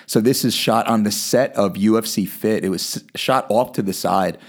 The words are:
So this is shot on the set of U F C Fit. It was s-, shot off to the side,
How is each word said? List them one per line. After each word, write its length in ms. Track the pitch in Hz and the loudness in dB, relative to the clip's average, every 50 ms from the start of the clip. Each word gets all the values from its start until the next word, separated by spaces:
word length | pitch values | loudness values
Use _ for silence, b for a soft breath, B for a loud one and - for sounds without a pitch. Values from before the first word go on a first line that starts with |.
| B | B
So 140 | B - 120 | B 0 2
this 240 | 107 123 139 - - | 4 4 2 2 2
is 100 | 123 110 | 0 0
shot 320 | - - - 110 113 - | 0 0 2 2 2 2
on 160 | - 113 110 104 | 2 2 2 2
the 80 | 104 | 0
set 420 | 104 - - - - 120 135 147 - | 0 -2 -4 0 2 2 2 2 0
of 200 | - 101 98 90 | 0 0 0 0
U 220 | 95 101 107 110 113 | 0 2 2 4 2
F 80 | 110 | 0
C 180 | - - 110 95 | -2 -2 -4 -4
Fit. 400 | - - - - 107 110 95 78 | -4 -4 -4 -2 -2 -2 0 -2
It 40 | 95 | -2
was 300 | 92 80 - - - - | -4 -4 -6 -6 -8 -10
s-, 60 | - - - | -12 -12 -10
shot 300 | - - - 131 131 123 - | -6 -2 0 0 0 2 0
off 240 | 104 117 127 123 - | 0 0 0 0 -2
to 100 | - 104 | -4 -4
the 100 | 98 92 | -4 -4
side, 460 | - - 87 92 95 92 87 80 - B | -4 -2 0 0 0 0 0 -2 -6 B